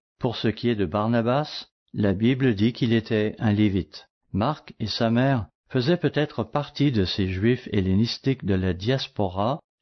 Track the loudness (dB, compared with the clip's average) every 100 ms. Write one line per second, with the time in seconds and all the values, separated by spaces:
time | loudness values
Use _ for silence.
0 | _ _ -4 -2 -2 0 0 0 0 0
1 | 0 0 0 0 -2 -10 -16 _ _ -2
2 | 0 2 2 2 2 2 0 0 0 0
3 | 0 0 -2 0 0 4 4 2 -4 -10
4 | -20 _ _ -2 -2 -4 -10 -10 -6 -2
5 | 0 2 2 0 -4 _ _ -2 0 0
6 | 0 -2 -2 -4 -4 -4 -4 0 2 2
7 | 0 0 -2 0 2 0 0 0 2 2
8 | 2 -2 -4 -2 0 0 0 -2 -2 -2
9 | -4 -4 -4 -2 -4 -4 -10 _